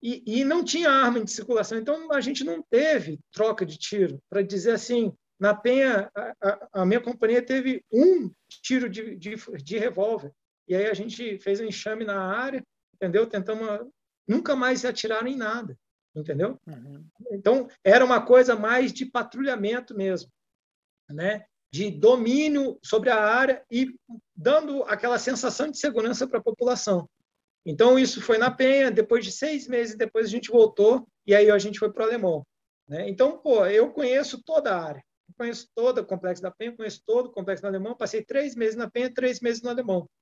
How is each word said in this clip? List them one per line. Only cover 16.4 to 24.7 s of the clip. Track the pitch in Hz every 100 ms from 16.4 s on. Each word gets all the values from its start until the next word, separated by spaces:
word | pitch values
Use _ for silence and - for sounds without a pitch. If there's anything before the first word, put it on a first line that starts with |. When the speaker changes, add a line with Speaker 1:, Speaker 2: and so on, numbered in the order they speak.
| 196 262 -
Speaker 2:
Uhum. | 143 127 143 160 _ 240
Speaker 1:
Então, | 202 202 262 247 _
era | 196 226
uma | 254 240
coisa | 233 254 254 226
mais | 208 247 262
de | - 262
patrulhamento | 247 226 233 269 247 202 240 247
mesmo, | 214 196 185 - _ _ _ _ _ _ _ _
né? | 147 180 214 208 _ _
De | 143 208
domínio | 151 214 254 226 262 302 285 269 -
sobre | - 214 226
a | 220
área | 214 233 262 254 -
e | 233 262 - _ 233 _
dando | - 160 294 302